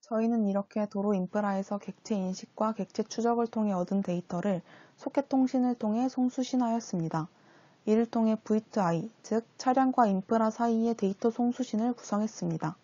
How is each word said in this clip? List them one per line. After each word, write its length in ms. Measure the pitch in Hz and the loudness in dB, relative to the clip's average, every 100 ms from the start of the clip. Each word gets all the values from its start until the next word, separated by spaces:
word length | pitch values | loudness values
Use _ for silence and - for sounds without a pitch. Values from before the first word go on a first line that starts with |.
| - | -2
저희는 400 | 220 226 233 208 | 0 2 2 2
이렇게 380 | 196 202 - 208 | 0 -2 -4 -4
도로 280 | 202 202 | -2 0
인프라에서 680 | 202 180 208 208 196 196 202 | 0 0 -2 -2 -2 -2 -6
객체 360 | - - - 208 | -8 -14 -4 -2
인식과 580 | 185 190 - - 214 | -2 -6 -10 -4 -2
객체 300 | 220 185 - | -2 -6 -4
추적을 420 | 220 - 226 233 233 | -4 -2 0 0 0
통해 280 | 226 214 | 0 0
얻은 300 | 185 180 196 | 0 0 -2
데이터를 580 | 196 175 - 175 208 185 - - - _ | 0 -4 -4 -4 -2 -2 -6 -20 -20 _
소켓 320 | - - 277 | -4 -2 0
통신을 480 | 269 262 262 247 240 | 2 2 2 0 0
통해 320 | 214 214 254 | -2 0 -2
송수신하였습니다. 1200 | 254 254 262 254 254 240 233 226 180 160 160 160 _ - - - _ - | 0 -2 0 -2 0 0 -2 -2 -4 -2 -2 -4 _ -20 -20 -20 _ 2
이를 200 | 214 233 | 2 2
통해 320 | 240 220 220 | 2 2 0
브이투아이, 680 | - 220 220 - 180 170 220 _ | 0 -2 0 0 2 2 -2 _
즉 240 | - 214 226 _ | -2 -2 -2 _
차량과 500 | - 254 262 254 226 | 0 4 4 4 4
인프라 420 | 190 - 226 220 | 4 2 2 2
사이의 460 | 214 233 226 233 226 | 0 0 2 0 0
데이터 340 | 196 196 233 | 0 0 -2
송수신을 640 | 226 240 240 254 214 233 | 0 -2 -2 -4 -2 -2
구성했습니다. 840 | 240 - 202 214 - 175 160 160 175 | -4 -4 -2 -2 -4 -4 -2 -4 -8